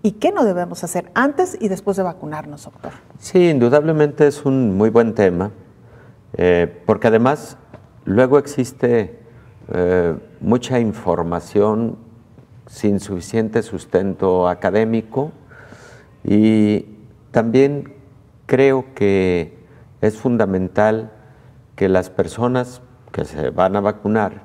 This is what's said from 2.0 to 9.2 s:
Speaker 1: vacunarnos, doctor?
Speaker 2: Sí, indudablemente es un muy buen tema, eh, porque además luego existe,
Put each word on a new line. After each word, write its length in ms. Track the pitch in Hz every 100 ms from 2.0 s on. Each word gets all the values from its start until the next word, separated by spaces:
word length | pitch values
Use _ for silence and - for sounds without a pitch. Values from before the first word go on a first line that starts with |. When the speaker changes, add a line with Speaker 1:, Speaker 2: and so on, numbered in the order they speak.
Speaker 1:
vacunarnos, 640 | 180 160 151 151 151 147 -
doctor? 260 | - - - - -
Speaker 2:
Sí, 320 | - 185 175
indudablemente 800 | 143 120 147 160 156 147 143 147
es 180 | 143 139
un 300 | 135 117 95
muy 140 | 110
buen 260 | 113 113 104
tema, 360 | 98 87 101 - - - - - - - -
eh, 500 | - 90 87 85 - -
porque 220 | 104 117
además 500 | 113 123 147 - - _ - - -
luego 340 | - 98 127 143
existe, 840 | 139 - 123 - 120 120 101 -